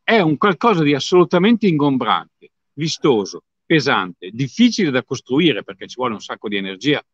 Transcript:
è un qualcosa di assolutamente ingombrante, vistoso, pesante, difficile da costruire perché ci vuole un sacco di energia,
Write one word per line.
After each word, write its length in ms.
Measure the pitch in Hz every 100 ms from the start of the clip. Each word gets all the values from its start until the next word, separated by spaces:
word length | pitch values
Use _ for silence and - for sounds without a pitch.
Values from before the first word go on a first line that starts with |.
è 180 | - 220
un 160 | 160 139
qualcosa 460 | 208 165 233 180
di 120 | 143
assolutamente 720 | 139 - 180 165 175 202 233 202
ingombrante, 840 | 151 143 131 110 87 80 _ - _ _
vistoso, 680 | - 156 - 160 113 92 82 _ _ -
pesante, 640 | 160 135 113 92 - 90
difficile 600 | 113 135 - 240 220 160
da 120 | 127
costruire 600 | - 123 - 135 170 101
perché 240 | 87 95 95
ci 100 | 120
vuole 180 | 127
un 60 | 101
sacco 280 | - 110 110
di 80 | 101
energia, 480 | 95 95 135 131 -